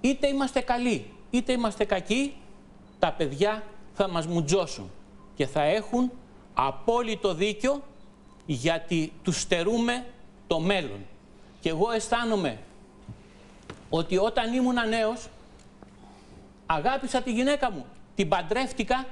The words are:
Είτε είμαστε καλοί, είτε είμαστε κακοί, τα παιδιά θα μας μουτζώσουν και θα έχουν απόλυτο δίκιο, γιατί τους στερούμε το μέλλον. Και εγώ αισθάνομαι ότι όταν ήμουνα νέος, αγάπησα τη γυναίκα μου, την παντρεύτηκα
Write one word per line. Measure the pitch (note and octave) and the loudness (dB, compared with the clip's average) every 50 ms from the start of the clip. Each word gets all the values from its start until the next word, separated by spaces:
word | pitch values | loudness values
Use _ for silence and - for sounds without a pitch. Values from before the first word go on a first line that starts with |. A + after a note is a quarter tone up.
Είτε | - B3+ C#4 - - C#4 | 2 2 2 2 2 0
είμαστε | C#4 C4+ C#4 C4 - C4+ | 2 2 0 2 0 0
καλοί, | B3 - B3 A#3+ B3 B3 A3 C3+ - - - - - - | 0 2 0 2 2 2 0 0 -2 -8 -16 -20 -14 -2
είτε | - B3 A#3+ - B3+ | 0 0 2 2 0
είμαστε | B3 A#3 A3 G3+ - G#3+ | 2 2 -2 0 0 0
κακοί, | G3+ G3+ F#3+ F3 - G#3+ B3+ C#4 C#4+ - - - - - - - - - - - - - - | 2 2 -2 2 0 2 2 2 -2 -4 -10 -18 -20 -20 -20 -20 -20 -20 -20 -20 -20 -2 0
τα | - E3 D#3 | 0 0 2
παιδιά | - E3 C3+ C#3 C#3 F#3+ G3+ G#3+ A3 G#3 - - - - - - | 0 -2 -2 2 2 2 2 2 -2 -6 -12 -14 -16 -18 -18 -2
θα | - G3+ F#3 | 0 0 2
μας | F3 E3+ D#3 | 2 0 0
μουτζώσουν | D#3+ F3 E3+ D#3 C#3+ E3 G3 F3 D#3+ - - G2+ F2+ - - - - - - - - - | 0 0 0 2 4 4 2 2 0 -4 -10 -10 -14 -14 -18 -20 -20 -20 -20 -20 -20 -2
και | - D3+ | -2 -2
θα | C#3 - D#3 D3 | 0 2 2 2
έχουν | D3+ F3 A3 G#3+ - - A#3+ B3+ B3 B3 - - - - - - - - | 4 2 2 0 0 0 2 2 2 0 -6 -18 -20 -20 -20 -20 -4 0
απόλυτο | - B2+ C3+ C3+ - - A#3 A3+ A#3+ B3 A3+ A3 G3 - G3 F3+ | 2 2 2 0 -2 0 2 2 2 2 0 -2 0 0 -2 0
δίκιο, | D#3 F#3+ G#3+ G#3 G#3 - B3+ C#4+ C#4+ C#4+ - - - - - - - - - - - - | 2 0 0 0 0 0 0 0 0 -4 -14 -18 -20 -20 -20 -20 -20 -20 -20 -20 -20 -6
γιατί | - D3 B2 A#2+ E3 E3 E3 - - F3+ E3 D#3 - - - - | -6 -4 0 0 0 0 0 -2 -2 0 0 0 -2 -6 -6 -2
τους | - E3+ - | -2 -2 0
στερούμε | - - F#3 E3+ E3+ G3 A3+ A#3 A3+ A#3+ A#3+ B3 B3 - - - - - - - - | 0 0 0 2 2 2 2 2 2 0 0 -2 -4 -10 -14 -16 -20 -20 -20 -20 -4
το | - E3+ D#3+ | -2 0 0
μέλλον. | D#3+ F3+ G3+ F#3+ E3 B2+ G2 G2+ G2 - - - - - - - - - - - | 2 2 2 2 0 -4 -8 -10 -12 -14 -16 -20 -20 -20 -20 -20 -20 -20 -20 -4
Και | - D#3+ | -2 -2
εγώ | D#3+ D#3 F#3+ A#3 | 2 2 2 2
αισθάνομαι | A#3 A3+ G#3 - A#3+ A#3 A#3+ A3+ A3+ G3+ F3+ C#3 A2 G#2+ - - - - - - - - - - - - - - - - - - - - - - - - - - | 2 -2 0 0 0 0 2 2 0 2 0 0 -2 -4 -12 -18 -20 -20 -20 -20 -20 -20 -18 -18 -18 -18 -18 -20 -20 -20 -20 -20 -20 -20 -18 -18 -18 -18 -8 -2
ότι | - D#3+ E3+ - F#3+ F#3 | -2 0 0 2 2 2
όταν | G3 A3+ A#3 C4+ A#3 A3+ A#3+ | 2 2 2 2 0 2 2
ήμουνα | B3+ B3+ B3+ B3 A#3+ A#3 | 2 2 2 2 2 0
νέος, | A3 A3 A3+ A3 G#3+ A3+ A3 - - - - - - - - - - - - - - - - - - - - - - - - - - - - - | 0 0 2 2 0 0 -4 -8 -16 -18 -20 -20 -20 -20 -20 -20 -20 -20 -20 -20 -20 -20 -20 -20 -20 -20 -20 -20 -20 -20 -20 -20 -20 -20 -20 -4
αγάπησα | - D#3+ D#3 D3 A#3+ C4+ C#4 C4+ B3 - C4 B3+ | -2 -2 0 2 0 0 0 -4 -2 -2 -2 0
τη | B3+ A#3 | 0 0
γυναίκα | A3+ B3+ C#4 D4 C#4+ C#4+ B3 G3+ | 0 2 2 2 2 0 -2 -2
μου, | D3+ B2+ - - - - - - | -4 -10 -12 -16 -20 -20 -16 -2
την | - G3 D#3 | -2 2 2
παντρεύτηκα | G3 F3+ F3 D#3+ G#3+ B3 C4 B3+ - - A3+ - B3+ C4 C4 - | 2 0 2 0 0 0 0 -2 -2 -4 0 0 0 -2 -2 -8